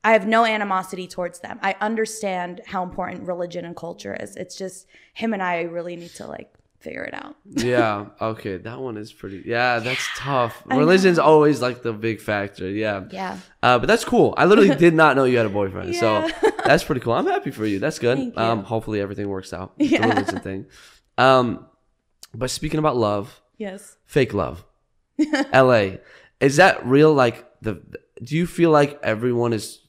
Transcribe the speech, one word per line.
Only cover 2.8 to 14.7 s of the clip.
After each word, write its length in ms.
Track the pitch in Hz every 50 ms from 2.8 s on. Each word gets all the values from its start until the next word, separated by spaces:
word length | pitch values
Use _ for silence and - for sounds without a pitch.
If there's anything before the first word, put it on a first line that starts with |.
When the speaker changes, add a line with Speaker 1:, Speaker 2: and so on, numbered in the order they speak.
| 180
Speaker 1:
important 420 | 180 - - 180 - 180 - -
religion 380 | 175 180 175 175 175 170 175 170
and 120 | 170 170
culture 400 | - 170 170 - - - 101 - -
is. 160 | - - 202
It's 200 | - 185 - -
just 300 | - 190 185 185 - _ _ _ _ _ _ _
him 180 | - 220 226
and 100 | 220 190
I 200 | 185 180 180 170
really 340 | 170 170 165 175 170 175 175
need 140 | 170 170 175 -
to, 100 | - - -
like, 200 | 71 - - _ _ _ _ _ _ _
figure 240 | _ - - -
it 100 | - -
out. 220 | - - - - - _
<laughs> 40 | _ 202 180
Speaker 2:
Yeah. 500 | - 120 123 123 123 117 110 104 101 104 - _ _
Okay. 360 | 107 110 107 - - 107 95 87
That 200 | - 113 120 135
one 180 | 131 127 110 107
is 140 | 107 107
pretty, 300 | - _ - 98 98 90 -
yeah, 360 | - 117 117 123 123 120 117
that's 260 | 110 123 131 - -
Speaker 1:
Yeah, 60 | - -
Speaker 2:
tough. 460 | - 127 139 143 127 120 113 - - - -
Speaker 1:
I 60 | 262
Speaker 2:
Religion's 420 | - - 160 185 190 190 185 175 160
Speaker 1:
know. 60 | 139
Speaker 2:
always, 360 | 151 160 156 151 151 143 117
like, 220 | 123 127 120 120
the 100 | - 123
big 280 | 110 104 110 113 110 98
factor. 480 | - - 107 101 101 101 - - 95 92
Yeah. 340 | 98 107 110 107 101 98 95 110
Speaker 1:
Yeah. 280 | 185 190 190 180 196 185 - _ _ _ -
Speaker 2:
Uh, 160 | 123 123 120
but 60 | 117
that's 180 | 147 220 220 -
cool. 280 | - 247 226 156 107 -
I 80 | - 147
literally 320 | 175 208 226 - -